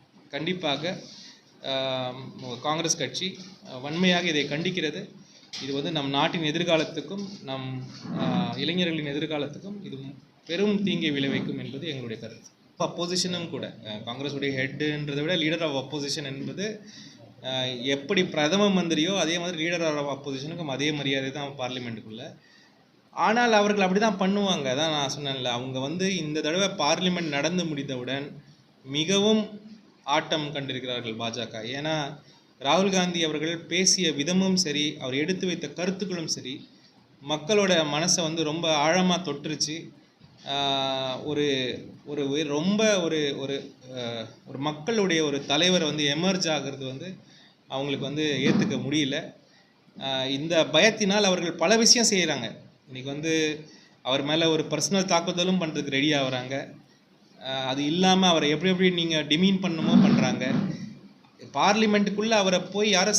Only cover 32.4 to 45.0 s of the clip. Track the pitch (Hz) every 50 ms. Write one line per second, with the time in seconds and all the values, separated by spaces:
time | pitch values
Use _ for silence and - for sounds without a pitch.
32.4 | _ _ _ - 135 135 156 180 196 202 185 185 180 180 170 170 165 156 151 151
33.4 | 151 165 170 165 - - 165 180 190 - - 185 175 160 143 143 143 165 180 190
34.4 | 190 190 190 185 - 151 143 147 151 151 - - 135 131 127 139 156 175 185 -
35.4 | 196 180 170 - - 139 - 165 175 190 190 - 208 180 180 170 160 - - 139
36.4 | - 127 135 - - - - - - _ _ _ _ _ _ _ 135 143 151 151
37.4 | 147 156 220 208 202 190 180 165 156 147 143 147 165 185 - - 170 156 160 165
38.4 | 156 151 151 170 170 160 156 147 143 156 170 185 185 180 175 165 - 143 139 139
39.4 | 143 160 151 135 - 147 156 165 - - - - - _ _ _ - - - -
40.4 | - 135 139 139 139 139 139 135 135 135 135 131 131 131 131 - - 147 147 147
41.4 | 147 147 135 131 127 120 110 - - - - - - 143 147 143 143 139 139 151
42.4 | 160 143 143 151 165 190 208 208 220 214 208 185 170 160 160 156 147 143 135 -
43.4 | 135 135 139 139 139 139 - - - 127 127 127 120 117 117 113 113 113 - -
44.4 | - - 131 131 139 151 147 147 151 226 226 220